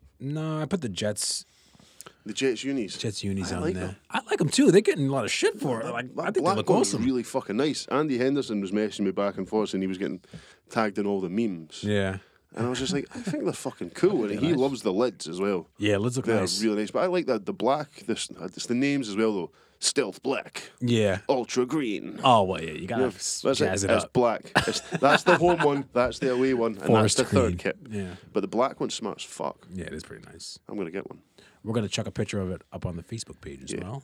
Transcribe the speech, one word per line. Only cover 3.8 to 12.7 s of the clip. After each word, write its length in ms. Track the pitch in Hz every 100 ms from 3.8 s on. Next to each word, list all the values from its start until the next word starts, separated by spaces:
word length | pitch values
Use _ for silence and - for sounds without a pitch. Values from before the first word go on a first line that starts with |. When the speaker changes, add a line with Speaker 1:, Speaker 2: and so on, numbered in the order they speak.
| 180
Speaker 2:
them. 80 | - -
Speaker 1:
I 100 | - -
like 120 | 427
'em 80 | -
too. 220 | - 269
They're 100 | 185
getting 260 | 220 226 135
a 40 |
lot 140 | 139 101
of 60 |
shit 280 | - 427 440
for 200 | 143 113
it. 20 |
Speaker 2:
That, 100 | 123
Speaker 1:
Like, 220 | 120 127 131
Speaker 2:
that 60 |
Speaker 1:
I 40 | 190
think 100 | 339
they 60 |
Speaker 2:
black 160 | 165 202
Speaker 1:
look 120 | -
Speaker 2:
one's 240 | 196 -
Speaker 1:
awesome. 120 | 127 123
Speaker 2:
really 180 | 127
fucking 340 | 113 131 - 104
nice. 280 | 147 - -
Andy 300 | 131 156 120
Henderson 440 | 131 143 117 104
was 100 | 95
messaging 300 | 104 107 -
me 100 | 98
back 260 | 95 101 98
and 100 | 92
forth, 260 | 110 101
and 80 | 95
he 40 | 95
was 100 | 92
getting 240 | 80 85 - - - - -
tagged 280 | 120 107 101
in 80 | 101
all 160 | 98
the 80 | 90
memes. 540 | 101 117 87 78 -
Speaker 1:
Yeah. 340 | 104 104 95 95 - _ _ -
Speaker 2:
And 100 |
I 40 |
was 100 | 120